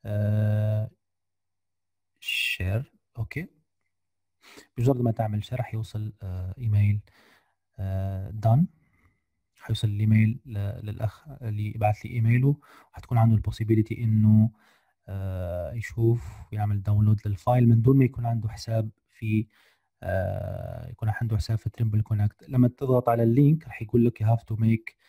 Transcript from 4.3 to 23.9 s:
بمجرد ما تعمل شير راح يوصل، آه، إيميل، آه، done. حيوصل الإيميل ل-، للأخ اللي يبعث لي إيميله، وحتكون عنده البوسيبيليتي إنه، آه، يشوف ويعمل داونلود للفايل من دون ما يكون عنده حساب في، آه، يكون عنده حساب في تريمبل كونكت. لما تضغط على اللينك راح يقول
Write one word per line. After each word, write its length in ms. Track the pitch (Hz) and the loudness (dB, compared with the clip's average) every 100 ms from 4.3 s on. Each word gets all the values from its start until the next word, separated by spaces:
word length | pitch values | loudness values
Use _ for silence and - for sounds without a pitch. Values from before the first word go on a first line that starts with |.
| _ _ - _ - | _ _ -20 _ -2
بمجرد 240 | 120 131 | 0 2
ما 100 | 120 | 0
تعمل 320 | 107 110 104 | -2 -4 -4
شير 140 | - 123 | -6 -8
راح 160 | 127 | -8
يوصل، 400 | 110 110 107 107 - | -8 -8 -8 -10 -10
آه، 320 | 95 90 90 95 | -12 -10 -10 -8
إيميل، 420 | 117 104 104 104 - _ _ _ _ _ _ - | -2 2 2 0 -4 _ _ _ _ _ _ -12
آه، 520 | 98 95 95 95 95 110 113 | -8 -6 -6 -6 -8 -2 2
done. 200 | 120 185 _ _ _ _ _ _ _ _ _ | 4 2 _ _ _ _ _ _ _ _ _
حيوصل 320 | - 110 110 | -8 -4 -4
الإيميل 520 | 104 107 110 110 120 - | -2 2 4 4 0 -10
ل-، 400 | 104 101 - 104 | -10 -8 -10 -12
للأخ 400 | - 110 - - 139 | -8 -8 -8 -20 -12
اللي 340 | 117 104 107 110 | -8 -6 -6 -2
يبعث 220 | 107 104 - | -2 -2 -6
لي 60 | |
إيميله، 440 | 120 113 120 139 147 _ - _ | -2 2 4 2 0 _ -20 _
وحتكون 260 | - - 113 | -20 -4 2
عنده 180 | 113 110 | 4 4
البوسيبيليتي 680 | - - 110 110 110 113 | 0 -6 0 0 0 -2
إنه، 480 | 117 110 107 110 110 - _ _ _ _ - | 0 4 6 6 4 -2 _ _ _ _ -14
آه، 680 | 98 95 92 90 87 82 | -10 -8 -6 -6 -6 -8
يشوف 540 | 117 107 - 113 117 - - - | -8 -10 0 2 0 -4 -18 -12
ويعمل 320 | 107 104 101 | -6 -2 -2
داونلود 380 | 98 104 104 104 104 | 0 2 4 2 0
للفايل 440 | 98 - 123 117 | -4 0 4 6
من 120 | 117 | 6
دون 160 | 113 135 | 6 4
ما 80 | 127 | 4
يكون 200 | 127 117 | 0 -4
عنده 240 | 117 110 | -4 -4
حساب 400 | - - 113 110 _ _ | -8 -4 -4 -4 _ _
في، 380 | _ 110 107 - _ _ _ _ _ | _ -2 -2 -2 _ _ _ _ _
آه، 840 | 92 95 92 95 92 92 - 50 50 | -6 -4 -4 -6 -8 -10 -10 -14 -14
يكون 200 | - 110 | -8 -6
عنده 280 | - 117 107 | -4 -2 -2
حساب 200 | - 110 | -2 -4
في 120 | - | -4
تريمبل 320 | - 117 107 | -4 -2 0
كونكت. 480 | - 107 104 - - | 0 0 -2 -4 -4
لما 180 | 131 123 | 2 2
تضغط 420 | - 135 127 123 | 2 2 2 4
على 140 | 117 | 2
اللينك 440 | 117 120 143 156 - | 4 6 4 4 -2
راح 140 | - | -14
يقول 240 | 113 | -2